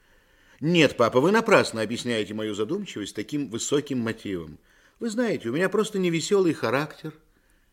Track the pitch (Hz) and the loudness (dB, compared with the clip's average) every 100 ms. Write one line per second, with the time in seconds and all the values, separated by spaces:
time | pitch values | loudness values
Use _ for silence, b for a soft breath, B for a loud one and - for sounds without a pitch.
0 | b b b b b b 151 175 131 - | b b b b b b 2 6 6 6
1 | 113 120 156 214 - 143 113 113 107 117 | 4 4 4 4 4 4 4 -2 -4 -4
2 | 123 113 104 107 107 101 110 185 202 - | -4 -2 -2 -4 -6 -4 -4 -4 -8 -10
3 | 98 - 104 147 131 113 - 143 139 131 | -10 -8 -6 -6 -6 -6 -2 -2 0 -4
4 | 113 110 113 92 80 76 b b b b | -4 -4 -6 -8 -8 -16 b b b b
5 | 233 214 233 147 117 139 185 208 208 196 | -6 -2 -2 -2 -4 -2 0 0 -2 0
6 | 180 165 - 202 180 143 117 127 151 - | 0 0 0 2 2 2 0 -2 -2 -8
7 | 156 - _ _ _ _ _ | -14 -16 _ _ _ _ _